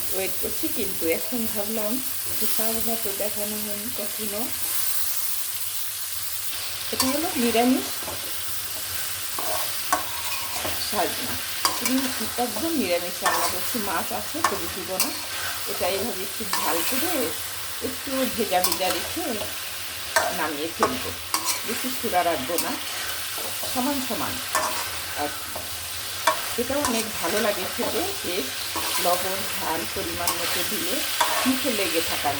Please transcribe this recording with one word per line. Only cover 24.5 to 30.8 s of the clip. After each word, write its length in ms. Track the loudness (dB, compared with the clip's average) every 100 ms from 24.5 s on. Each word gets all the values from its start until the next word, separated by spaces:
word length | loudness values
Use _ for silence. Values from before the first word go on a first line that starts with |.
| 2 2 0 -2 -4 -4 -2
আর 100 | -2 -2 -6 -6 -6 -6 -6 -6 -6 0 2 2 2 0
এটাও 200 | 0 2 2
অনেক 160 | 2 0 0
ভালো 180 | 0 2 2
লাগে 180 | 2 0
খেতে, 280 | 0 0 0 0 -2
টেস্ট, 300 | -2 0 -2 -2 -4 -2 0 2
লবণ, 340 | 4 4 2 0 -2
ঝাল 260 | -2 0 0 0
পরিমাণ 360 | -2 -2 0 0 0
মতো 220 | 0 0 0
দিলে 240 | 0